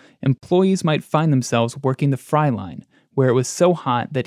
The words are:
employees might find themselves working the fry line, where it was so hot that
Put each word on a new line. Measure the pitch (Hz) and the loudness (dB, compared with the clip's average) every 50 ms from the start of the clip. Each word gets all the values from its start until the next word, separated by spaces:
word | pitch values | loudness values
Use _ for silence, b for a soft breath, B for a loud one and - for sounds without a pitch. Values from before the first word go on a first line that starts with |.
| b b b b | b b b b
employees | - 135 131 - - - 180 180 190 190 190 180 | -2 -2 -2 -2 -2 0 2 2 2 2 0 0
might | - 160 151 131 - | 0 -2 -2 -2 -2
find | - - 151 160 160 | -2 -2 0 2 2
themselves | 143 131 120 - 123 117 117 120 - 139 | 2 0 0 0 0 0 0 0 -2 -4
working | - 131 131 - 147 143 | -4 -4 -2 0 -2 -2
the | 135 | -2
fry | - - - 156 151 151 143 | -4 -4 -2 0 0 0 0
line, | 120 101 98 92 - - - _ _ _ _ _ _ | -2 -4 -6 -10 -14 -16 -18 _ _ _ _ _ _
where | 139 131 131 | 0 2 2
it | 117 | 2
was | 131 127 | 2 0
so | - - - 175 180 175 | -2 0 2 2 2 2
hot | - - 135 123 120 - - | 0 -2 -2 -2 -2 -4 -4
that | 147 127 120 | -6 -6 -6